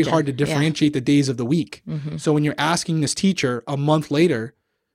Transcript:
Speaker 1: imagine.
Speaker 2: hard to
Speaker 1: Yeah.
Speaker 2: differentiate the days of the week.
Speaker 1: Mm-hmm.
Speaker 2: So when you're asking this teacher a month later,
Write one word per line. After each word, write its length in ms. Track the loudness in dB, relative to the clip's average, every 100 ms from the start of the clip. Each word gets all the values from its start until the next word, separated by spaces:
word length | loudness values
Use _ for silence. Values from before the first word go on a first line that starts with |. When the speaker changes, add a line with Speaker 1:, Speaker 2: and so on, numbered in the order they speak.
Speaker 1:
imagine. 100 | 4
Speaker 2:
hard 140 | 2 0
to 60 |
Speaker 1:
Yeah. 40 | -2
Speaker 2:
differentiate 560 | 0 0 0 2 0
the 80 | 0
days 280 | 2 2 2
of 80 | -2
the 80 | 0
week. 360 | 0 -2 -8 -10
Speaker 1:
Mm-hmm. 300 | -8 -8 -6
Speaker 2:
So 160 | 0
when 100 | 0
you're 100 | 0 0
asking 420 | 0 0 -2 -2
this 140 | -2
teacher 500 | 0 0 0 -2 -4 -6
a 120 | -2
month 320 | 2 2 2
later, 440 | 2 2 2 -6 _ _ _ _